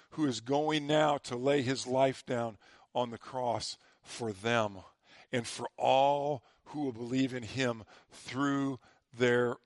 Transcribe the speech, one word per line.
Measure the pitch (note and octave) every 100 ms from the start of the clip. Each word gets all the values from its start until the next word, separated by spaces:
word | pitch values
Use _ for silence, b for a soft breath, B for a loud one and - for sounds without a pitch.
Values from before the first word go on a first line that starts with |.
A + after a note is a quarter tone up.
| B
who | - D3
is | A2+
going | A2+ C#3 D3+ D#3 C#3+
now | D3+ D3+ C#3+
to | - B2
lay | C3 C#3+
his | B2+ C3 B2+
life | B2+ C3+ B2+ -
down | A#2+ A#2 G2 b b b
on | B2 A#2+
the | A2+
cross | - C3 B2 A2 - - b b
for | - - A#2
them | G2 A2 A#2 G#2+ G2 F2+ _ B B B
and | B2+ A2+
for | - A#2+ -
all | B2 C3 C#3 C#3+ C#3+ C#3 b b -
who | D3
will | C#3
believe | A2+ A#2+ C3 C3
in | B2+
him | G#2+ B2+ B2+ A2+ G2+ B B
through | - - B2 C#3+ C#3 C#3 C3 b b b
their | A#2 B2 A#2+ B2 B2